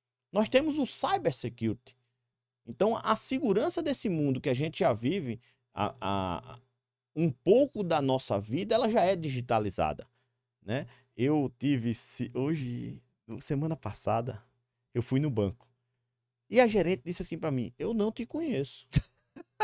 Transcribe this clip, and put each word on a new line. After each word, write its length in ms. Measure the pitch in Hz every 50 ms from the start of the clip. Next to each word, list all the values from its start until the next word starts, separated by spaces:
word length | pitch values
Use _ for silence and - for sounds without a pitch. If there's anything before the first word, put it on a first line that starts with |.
| _ _ _ _ _ _
Nós 160 | - 202 220 -
temos 300 | - 262 311 311 277 311
o 80 | 254
cybersecurity. 1080 | - - - - 330 392 392 302 165 135 - - 117 - - 113 110 104 - _ - _ _ _ _ _ _ _ _ _ _ _ _ _ _ _
Então, 340 | 113 117 - 190 220 233 -
a 140 | - 196 220
segurança 680 | - - - 262 262 320 214 185 214 277 349 - 339
desse 280 | 311 294 262 - - 214
mundo 300 | 170 156 147 143 131 123
que 100 | - 147
a 40 | 127
gente 260 | 123 151 160 - -
já 120 | 190 147
vive, 480 | 117 107 113 135 180 202 147 123 110 - - _ _ _ _ _
a, 220 | _ 90 104 - - -
a, 580 | - 95 98 98 95 92 85 - - 78 78 - _ _ _ _ _ _ _ _ _ _ _
um 140 | 151 170 165
pouco 520 | - - _ 170 214 254 285 269 - 208
da 200 | 196 165 170 151
nossa 360 | 139 131 131 131 - - 104 101
vida, 360 | 104 107 123 165 202 220 226
ela 160 | - 233 220
já 100 | 226 220
é 160 | 175 190 196
digitalizada, 880 | 175 160 147 131 123 123 - 120 110 104 101 - - 82 76 76 - - - _ _ _ _ _ _ _ _ _ _
né? 240 | _ 95 113 143 - - - - _ _ _
Eu 340 | 101 123 143 156 151 139 123 - _
tive, 360 | - 143 143 120 113 120 110
se-, 360 | - - - - - 120 113 -
hoje, 680 | 123 131 147 170 151 131 120 120 120 120 117 - - - _ _ _ _ - 113 139
semana 340 | - - 151 139 156 160 160
passada, 680 | - - 104 98 - - 104 107 113 120 127 107 - - _ _ _ _ _ _ _ _ _
eu 100 | _ 120
fui 160 | 117 - 131 135
no 120 | 151 151
banco. 360 | 117 110 101 95 - - _ _ _ _ _ _ _ _ _ _ _ _ _ _ _ _ _ _
E 100 | 196 240
a 60 | 254
gerente 360 | 220 214 202 160 170 185 - -
disse 160 | 165 180 -
assim 160 | 175 - 170 160
pra 120 | - 160
mim, 220 | 139 127 113 - - -
"Eu 160 | 147 202 233
não 180 | 220 202 220
te 140 | - - 233
conheço." 600 | - - 311 339 302 220 135 143 - - - - _
<laughs> 160 | - - - - _ _ _ _ _ - - - _ -